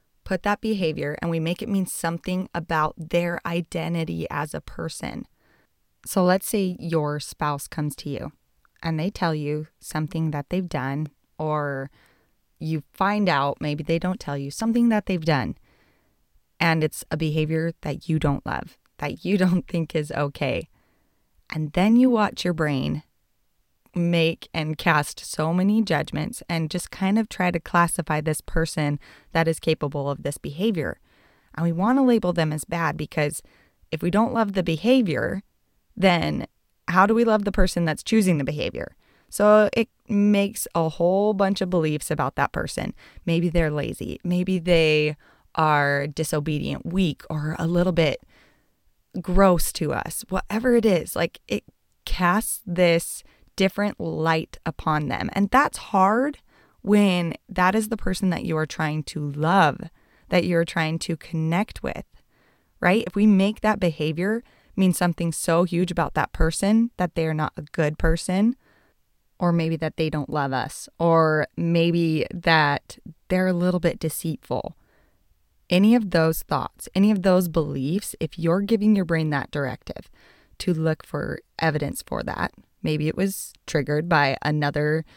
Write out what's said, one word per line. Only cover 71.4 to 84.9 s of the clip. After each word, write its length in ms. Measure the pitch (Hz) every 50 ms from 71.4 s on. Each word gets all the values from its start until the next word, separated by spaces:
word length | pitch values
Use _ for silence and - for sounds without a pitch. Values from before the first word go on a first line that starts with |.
| - - -
maybe 720 | 165 170 165 170 170 165 170 170 170 165 160 156 151 - -
that 640 | - 175 - 175 165 156 151 143 143 - _ - - - - - - _ _ -
they're 200 | 180 185 185 185
a 40 |
little 280 | 180 170 180 180 175 175
bit 180 | 170 170 - -
deceitful. 800 | - 156 - - - 160 147 - - - 123 - - - - _ _ _ _ _ _ _ _ _ _ _ _ _ _ _ _ _ _ -
Any 260 | 175 185 202 220 240
of 160 | 247 214 180
those 320 | - 165 160 160 160 -
thoughts, 460 | - - 151 135 - - _ - - - -
any 160 | 190 196 214
of 120 | 214 190
those 260 | 175 190 180 185 180 165
beliefs, 640 | 156 170 147 147 143 139 131 143 175 208 - - - -
if 180 | 160 - - 165
you're 220 | 160 165 175 196
giving 340 | 202 196 226 196 208 214 214
your 100 | 196 180
brain 260 | 160 165 160 160 151
that 200 | 147 139 - -
directive 600 | - 147 139 127 - - - - - - - - - _ _ _ _ _ _ _ _ -
to 140 | - 180 170
look 300 | 160 160 160 156 - -
for 360 | - - 143 - - - - - _ _ -
evidence 440 | 165 160 147 151 147 - - - -
for 160 | - - 55
that, 300 | - - - - - - _ - - _ _ _
maybe 260 | - 156 156 151 151 156
it 80 | -
was 360 | - 196 196 190 - - - - _ -
triggered 420 | - - 151 131 147 147 156 165 175
by 280 | 170 147 143 135 135 -
another, 640 | - 147 151 151 147 143 - 147 151 151